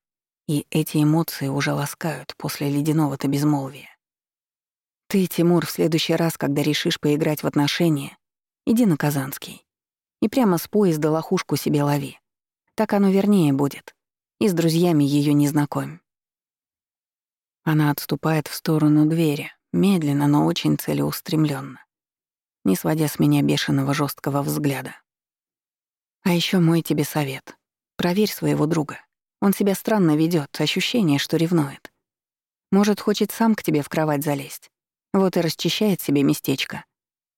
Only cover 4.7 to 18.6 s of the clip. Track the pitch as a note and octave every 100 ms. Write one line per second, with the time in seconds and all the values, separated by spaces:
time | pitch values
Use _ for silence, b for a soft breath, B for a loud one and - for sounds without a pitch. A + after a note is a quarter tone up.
4.7 | _ _ _ - G3+ F#3 - E3+ F3 D#3
5.7 | - E3+ D#3+ - E3 E3 - C#3+ C#3+ D3
6.7 | D3 - - D3 D3 D#3+ D3+ D3+ D3+ C#3+
7.7 | - E3+ D3 C#3+ - _ _ _ _ -
8.7 | A3+ A3+ D3+ D3 C3+ C3+ - - - _
9.7 | _ _ _ _ - A3 - A3+ E3 -
10.7 | G#3 G3 D#3 D#3 D#3 - F3+ - D3 -
11.7 | D3 C#3+ C#3+ C#3 - _ _ _ _ _
12.7 | - G#3+ G3+ G3 F#3+ G3+ G#3 D3+ C3+ C#3+
13.7 | - - _ _ _ _ - A3 E3+ E3
14.7 | E3 F3 D#3 C#3+ D3 D3 D3 C#3+ D#3 C#3+
15.7 | C#3+ C#3 D#3+ _ _ _ _ _ _ _
16.7 | _ _ _ _ _ _ _ _ _ -
17.7 | D#3 D3+ C#3+ - C#3+ D#3 D#3+ - -